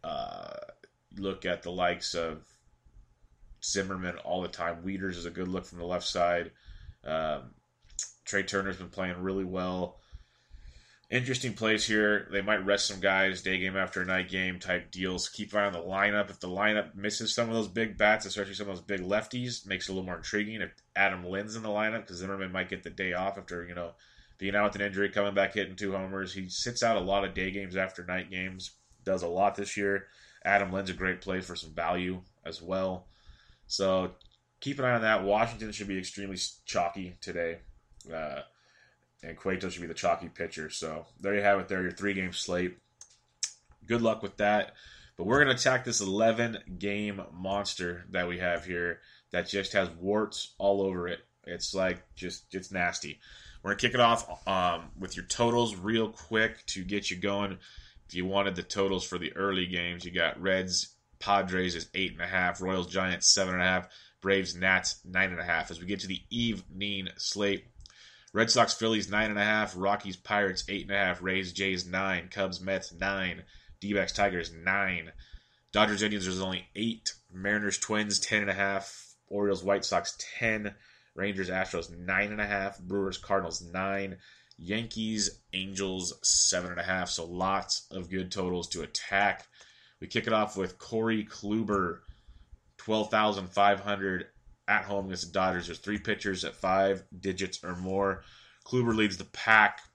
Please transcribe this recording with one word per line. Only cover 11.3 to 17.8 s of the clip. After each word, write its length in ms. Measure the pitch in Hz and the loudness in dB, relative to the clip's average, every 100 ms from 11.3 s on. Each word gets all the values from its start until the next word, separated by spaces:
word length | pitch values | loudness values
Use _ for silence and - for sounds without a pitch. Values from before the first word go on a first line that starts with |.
| 127 127 | -2 -2
plays 300 | 98 110 107 | 0 2 2
here. 440 | - 107 107 104 - | 4 4 4 4 0
They 120 | 98 | -2
might 220 | 98 104 | 2 0
rest 220 | 95 101 - | 4 2 2
some 140 | 98 | 0
guys, 420 | 98 95 95 92 | 2 4 4 0
day 160 | 92 92 | -2 0
game 180 | 95 95 | 0 0
after 280 | 92 95 | -2 -2
night 240 | 90 92 90 | 0 0 0
game 320 | 95 92 90 | -2 -2 -4
type 320 | - 90 - | -2 -4 -4
deals. 360 | 92 92 90 - | -4 -4 -2 -6
Keep 260 | - 104 | -8 -2
an 40 | 104 | 0
eye 80 | 101 | 0
on 60 | |
the 80 | 87 | 0
lineup. 500 | 85 95 101 104 101 | -4 2 4 4 0
If 80 | - | -4
the 100 | 92 | -6
lineup 460 | 92 107 107 98 | 2 2 2 0
misses 400 | 87 104 107 110 | -4 -4 -2 -2
some 140 | - 117 | 0 0
of 60 | |
those 120 | 113 101 | 0 -2
big 320 | 95 | -2